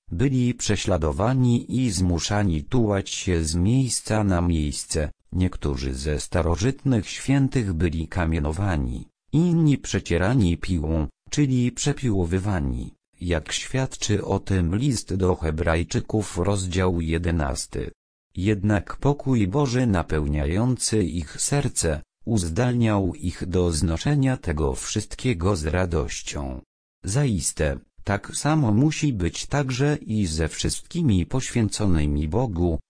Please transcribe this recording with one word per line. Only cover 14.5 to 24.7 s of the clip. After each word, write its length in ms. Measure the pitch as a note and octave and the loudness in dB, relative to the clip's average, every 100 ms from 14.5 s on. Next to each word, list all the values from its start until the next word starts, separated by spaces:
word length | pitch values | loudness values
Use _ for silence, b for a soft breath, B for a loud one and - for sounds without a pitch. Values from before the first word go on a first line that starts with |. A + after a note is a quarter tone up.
| G2 E2+ G2 | 0 2 0
list 380 | C#3+ A2+ - | 0 -2 -2
do 220 | F#2+ F#2 F2+ | 0 2 2
Hebrajczyków, 1040 | D#2+ D#2 E2+ E2 E2+ - - A2 G2 - | -2 -2 0 0 0 -4 -2 -2 -2 -2
rozdział 600 | F2+ G2+ F#2+ F2 F#2 F2 | 0 0 0 0 2 0
jedenasty. 880 | D#2+ E2 F2+ E2+ C#2+ - - - - - _ _ _ - | 0 0 0 0 -2 -4 -6 -8 -8 -12 _ _ _ -4
Jednak 600 | F#2+ G#2 G2 G#2 - - | 0 2 2 0 -2 -2
pokój 520 | C3+ C#3+ C3+ B2 G2 | 0 0 2 2 2
Boży, 380 | A#2+ C#3+ A#2+ B2 | 2 2 2 2
napełniający 1160 | F#2 D#2 D#2 D2 D2+ C#2+ F2+ B2 B2 - A2 | 2 0 0 0 0 0 0 0 0 0 2
ich 360 | F2 F2 D#2 - | 0 -2 -6 -6
serce, 640 | - C#3+ C3 - E2+ D2 - _ | -2 0 0 -2 -2 -2 -6 _
uzdalniał 880 | - A2+ E2+ D#2+ B2 A#2+ A2+ G#2 F#2+ | -2 0 0 0 0 2 2 2 0
ich 320 | - F2+ - G2 | -2 -6 -6 -2
do 260 | F2+ F2 | 2 2
znoszenia 640 | D#2 F2 D#2+ C#3+ D3 C3+ B2+ | 2 0 0 0 2 2 0
tego 380 | - D2+ D2 | -2 0 0